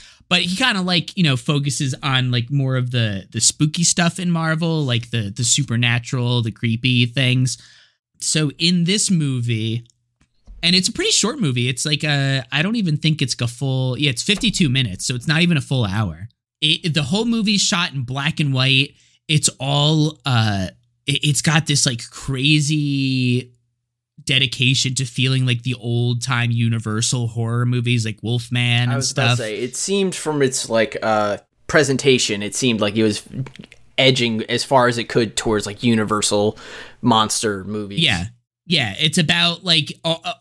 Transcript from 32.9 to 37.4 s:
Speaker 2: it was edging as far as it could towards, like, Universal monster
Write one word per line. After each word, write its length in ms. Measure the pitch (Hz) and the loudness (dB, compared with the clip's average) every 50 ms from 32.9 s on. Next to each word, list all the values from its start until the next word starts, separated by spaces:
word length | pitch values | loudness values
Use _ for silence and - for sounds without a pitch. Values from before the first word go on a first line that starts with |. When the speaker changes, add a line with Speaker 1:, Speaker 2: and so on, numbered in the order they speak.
| 98 | 2
Speaker 2:
it 60 | 113 | 2
was 220 | 110 107 107 - - - - 131 131 - - - - - - - - - - | 2 2 2 0 -6 -10 -10 -10 -10 -10 -12 -20 -20 -20 -20 -20 -20 -8 0
edging 460 | - 131 135 135 127 120 117 110 110 107 | 4 4 4 6 4 2 0 0 -2 -2
as 200 | - 120 120 - | -2 -2 -2 0
far 240 | - 139 127 120 | 4 4 4 4
as 100 | 123 117 117 | 4 2 0
it 100 | 110 - | -4 0
could 260 | - 127 117 101 - | 0 0 0 0 -2
towards, 300 | - - 117 107 104 - | -4 -2 0 0 0 -2
like, 180 | 104 101 - - | -4 -6 0 2
Universal 760 | 120 117 110 107 95 107 107 101 - 107 104 104 107 - - - - - - - - - - | 2 4 4 2 0 0 0 0 2 2 2 2 2 -2 -4 -16 -16 -16 -16 -16 -18 -12 -2
monster 600 | - 120 113 110 107 104 - - | 2 4 4 4 4 2 0 -2